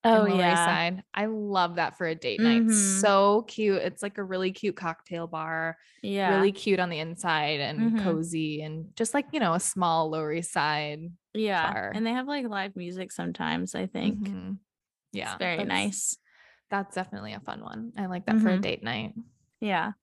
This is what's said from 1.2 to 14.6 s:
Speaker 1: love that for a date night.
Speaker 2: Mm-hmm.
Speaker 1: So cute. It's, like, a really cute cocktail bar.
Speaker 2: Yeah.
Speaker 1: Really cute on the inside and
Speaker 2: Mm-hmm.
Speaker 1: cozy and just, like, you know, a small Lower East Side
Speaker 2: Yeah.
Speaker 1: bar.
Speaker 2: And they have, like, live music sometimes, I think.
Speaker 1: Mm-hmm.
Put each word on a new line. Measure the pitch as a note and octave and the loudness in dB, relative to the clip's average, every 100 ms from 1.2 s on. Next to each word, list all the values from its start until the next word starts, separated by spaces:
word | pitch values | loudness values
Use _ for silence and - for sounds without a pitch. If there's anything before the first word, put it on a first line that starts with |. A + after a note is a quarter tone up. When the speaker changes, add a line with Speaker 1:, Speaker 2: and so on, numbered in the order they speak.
| G#3 | -2
Speaker 1:
love | A3 G#3 F#3+ F3 F3 | -2 0 2 2 0
that | E3 - | -2 -2
for | E3+ | -4
a | |
date | E3 - G#2 | -2 -2 2
night. | A3+ A#3 | 4 6
Speaker 2:
Mm-hmm. | A3+ G#3+ G3 G3 | 6 4 2 4
Speaker 1:
So | G#3 G3 G3+ G#3 A3+ | 6 6 6 4 2
cute. | - G#3+ F#3+ | 0 2 2
It's, | F3+ - | 0 -4
like, | G3+ G3+ | -10 -8
a | |
really | F#3+ F#3 F#3+ | -4 -2 -2
cute | F#3+ G#3 F3+ | -2 -4 -2
cocktail | F3 E3 _ E3+ E3 | -6 -6 _ -8 -6
bar. | E3 D#3+ D#3+ E3 E3 _ _ | -6 -6 -4 -4 -6 _ _
Speaker 2:
Yeah. | G3+ G3 F#3+ G3 | -6 0 2 4
Speaker 1:
Really | G3 | 4
cute | G3+ - F#3+ | 2 0 0
on | F3+ | 0
the | D#3+ | -4
inside | E3 E3+ F3+ D#3 D3 D3+ | -6 -4 0 2 2 0
and | C#3+ D3+ | -2 0
Speaker 2:
Mm-hmm. | A3+ A3 | 0 2
Speaker 1:
cozy | F#3+ D#3+ E3+ E3 D#3 D3+ | 2 0 0 -2 -2 -4
and | D#3 D#3+ D#3+ | -6 -10 -12
just, | - A3+ | -4 -2
like, | C#4+ C#4+ | 0 -2
you | D#4 | 0
know, | G3 | 2
a | E3+ | 2
small | - F#3+ F3 E3 D#3 | 0 0 2 2 0
Lower | D#3+ D3+ | -2 -2
East | E3 E3+ | -4 -2
Side | F3+ D3+ D3+ D3+ D3+ E3+ F3 _ | 0 0 0 -2 -6 -10 -16 _
Speaker 2:
Yeah. | G#3+ G#3+ F#3 D#3+ | -4 0 0 0
Speaker 1:
bar. | A2+ G2 | -2 -4
Speaker 2:
And | G#3+ A3+ | -4 -2
they | |
have, | B3 C4 | -2 -4
like, | D4 A#3+ | -4 -4
live | G3+ G3 G3 | -6 -6 -8
music | F3 F#3 F#3 | -10 -8 -10
sometimes, | - F3 F3 - - F#3 | -6 -8 -4 -2 -2 -4
I | - F#3 | -6 -6
think. | - - G#3+ G3+ | -2 -2 -2 -6
Speaker 1:
Mm-hmm. | F#3+ F#3 G3 | -8 -8 -10